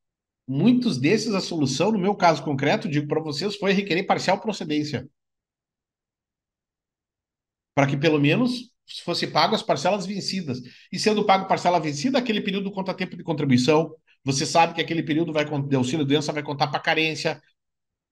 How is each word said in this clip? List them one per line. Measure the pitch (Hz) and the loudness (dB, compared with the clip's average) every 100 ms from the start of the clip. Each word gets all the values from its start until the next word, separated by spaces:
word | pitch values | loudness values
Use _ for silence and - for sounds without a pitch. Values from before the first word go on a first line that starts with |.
| _ _ _ _ - | _ _ _ _ -6
Muitos | 135 202 247 233 135 | 2 4 4 2 0
desses, | 143 220 233 | 2 2 0
a | 196 | -4
solução, | - 170 135 - 185 | -2 -2 0 2 0
no | 220 | 2
meu | 185 202 | 0 4
caso | 175 151 | 4 4
concreto, | 156 139 143 214 208 | 0 -2 0 0 0
digo | 147 147 | -2 -2
pra | 156 | -4
vocês, | 156 143 196 - | -4 -6 -6 -2
foi | 190 | 0
requerer | 196 196 160 185 | 0 0 0 0
parcial | 175 - 202 | 0 2 0
procedência. | 220 190 170 151 147 117 90 _ _ _ _ _ _ _ _ _ _ _ _ _ _ _ _ _ _ _ _ _ _ _ _ _ _ - | -2 -6 -4 -2 -2 -6 -8 _ _ _ _ _ _ _ _ _ _ _ _ _ _ _ _ _ _ _ _ _ _ _ _ _ _ 0
Pra | 139 | 2
que, | 143 | 2
pelo | 165 151 | 2 4
menos, | 143 185 247 - - _ - | 4 2 0 -2 -10 _ -20
se | - | -12
fosse | - 170 156 | -6 -6 -2
pago | 151 175 214 | 2 2 2
as | |
parcelas | - 151 175 208 180 | 0 0 0 -2 -4
vencidas. | 202 - 190 156 120 - - _ | -8 -6 -6 -6 -8 -10 -20 _
E | 180 | -2
sendo | 214 214 196 | 2 2 4
pago | 190 190 | 2 2
parcela | 185 - 175 | 0 2 2
vencida, | 156 143 262 269 | 0 -2 0 0
aquele | 240 208 | 0 -2
período | 196 190 196 | -2 -4 -6
conta | 196 185 | -6 -6
tempo | 180 185 175 | -6 -8 -8
de | 165 | -6
contribuição. | 147 143 123 127 156 156 - _ _ | -2 2 4 4 4 2 -6 _ _
Você | 135 139 160 | -4 -4 0
sabe | 170 170 | 2 2
que | 165 | 0
aquele | 185 165 | -4 -2
período | 127 147 165 | 0 0 0
vai | 151 147 | 0 -2
con-, | 147 139 | -2 0
de | 139 | 0
auxílio | 123 160 139 | 0 0 0
doença | 147 147 | 0 0
vai | 151 | -4
contar | 147 143 143 | -6 -2 -2
pra | 143 | 0
carência, | - 160 160 147 160 147 _ _ _ _ _ _ _ | 0 2 0 -2 -4 -4 _ _ _ _ _ _ _